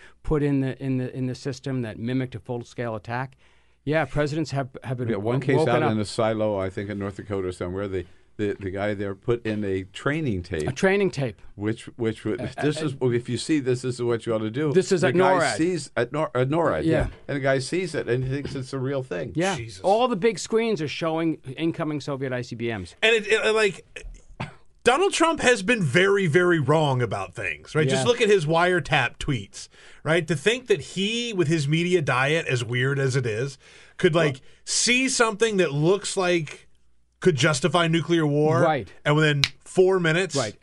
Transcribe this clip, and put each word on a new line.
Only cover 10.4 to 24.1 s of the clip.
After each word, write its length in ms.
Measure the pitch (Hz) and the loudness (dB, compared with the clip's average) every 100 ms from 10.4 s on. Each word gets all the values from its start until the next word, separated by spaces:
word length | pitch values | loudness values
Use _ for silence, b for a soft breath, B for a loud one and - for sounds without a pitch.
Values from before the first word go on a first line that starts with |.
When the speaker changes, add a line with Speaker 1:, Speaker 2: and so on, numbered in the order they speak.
Speaker 2:
tape. 240 | 85 80 76 | -4 -4 -4
Speaker 1:
A 40 | |
training 400 | 127 190 202 190 | 0 2 4 0
tape. 280 | - 131 - - - | -2 -6 -8 -16 -6
Speaker 2:
Which, 300 | 104 113 - - | -4 -4 -8 -4
which 260 | 113 110 107 | -4 -2 -4
would, 160 | - | -4
Speaker 1:
Uh, 60 | 101 - | -6 -4
Speaker 2:
this 200 | 147 151 | -2 -2
Speaker 1:
uh, 40 | 156 | -4
Speaker 2:
is, 100 | 139 | -2
well, 160 | 131 | 0
if 160 | 120 123 | 0 -2
you 100 | 117 | -4
see 220 | - 156 | 0 0
this, 220 | 127 123 | 0 -2
this 140 | 131 120 | -4 -4
is 60 | |
what 220 | 120 117 117 | -2 -2 0
you 80 | |
ought 60 | 110 | -2
to 100 | 110 | -2
do. 200 | 120 151 | -2 0
Speaker 1:
This 200 | 165 180 | 2 2
is 100 | 185 | 2
Speaker 2:
The 60 | 117 | 2
Speaker 1:
at 80 | 170 | 4
Speaker 2:
guy 180 | 185 180 | 4 4
Speaker 1:
norad. 160 | 143 107 | 2 0
Speaker 2:
sees 340 | 170 175 - - | 0 -2 -4 -2
at 140 | 123 | -2
Nor-, 180 | 147 151 123 | -2 -2 0
at 140 | 131 | 0
norad, 340 | 160 147 80 160 | 2 2 2 2
yeah. 60 | |
Speaker 1:
Yeah. 160 | 156 - - - | 2 0 -6 -8
Speaker 2:
And 80 | 139 | -2
the 20 | |
guy 180 | 135 135 | 0 0
sees 340 | 131 175 175 | 0 -4 -2
it 140 | 147 104 | -4 -2
and 160 | 127 | -2
he 60 | 131 | -2
thinks 260 | 143 135 135 | -4 -6 -8
it's 160 | 131 | -8
a 60 | 139 | -6
real 240 | 131 139 | -4 -4
thing. 300 | 131 175 143 151 | -6 -8 -6 -2
Speaker 1:
Yeah. 200 | 185 156 | -2 -2
Speaker 3:
Jesus. 260 | 113 95 | -8 -4
Speaker 1:
All 260 | 185 214 247 | 0 2 2
the 80 | 214 | 2
big 240 | 233 175 | 0 0
screens 420 | - 220 233 175 | 0 0 0 0
are 60 | 147 | -4
showing 480 | - 165 160 165 151 131 127 | -4 -2 0 0 -2 -8 -4
incoming 440 | 160 165 156 147 | -4 -2 -4 -6
Soviet 320 | 147 135 135 | -6 -6 -4
I 80 | 123 | -6
C 140 | 120 117 | -6 -6
B 120 | 117 110 | -4 -4
Ms. 200 | 87 - | -8 0
Speaker 3:
And 120 | 220 226 | 2 2
it, 120 | 208 | 2
it, 260 | 214 208 | 2 4
like, 320 | 220 208 - - - - | 2 2 0 -14 -16 -16